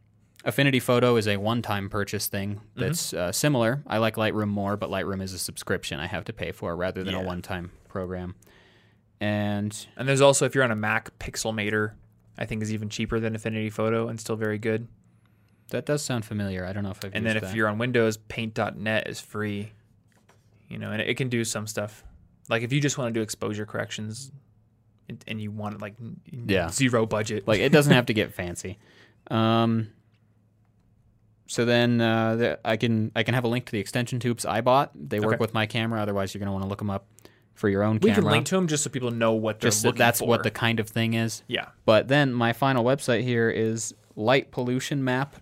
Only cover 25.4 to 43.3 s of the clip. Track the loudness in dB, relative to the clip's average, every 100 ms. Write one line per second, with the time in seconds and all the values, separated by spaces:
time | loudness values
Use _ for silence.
25.4 | -8 -6 -8 -8 -12 -12 -14 -16 -16 -10
26.4 | 0 0 2 0 2 4 2 0 -2 -2
27.4 | 2 2 6 6 8 6 6 0 0 -4
28.4 | -8 -8 -10 -12 _ -20 -20 _ -2 2
29.4 | 4 4 4 2 -2 -10 _ _ _ _
30.4 | _ _ _ _ _ _ _ _ _ _
31.4 | -8 0 2 4 4 4 4 2 2 2
32.4 | 0 -2 -2 0 2 2 0 0 0 0
33.4 | 0 -2 -2 -4 -2 -4 -2 -2 -2 -2
34.4 | -2 0 4 4 2 -6 -4 0 0 0
35.4 | 0 0 0 0 -2 -2 -2 -2 -4 -4
36.4 | -4 -4 -4 -4 -4 -4 -8 _ -20 _
37.4 | _ -2 2 4 4 4 4 4 4 2
38.4 | 2 0 0 0 -2 -4 -4 2 2 2
39.4 | 0 0 2 2 2 4 4 4 2 2
40.4 | 2 0 2 2 0 0 0 0 -2 -4
41.4 | -6 -6 -6 -2 4 6 6 4 4 2
42.4 | 0 2 2 4 2 2 2 0 2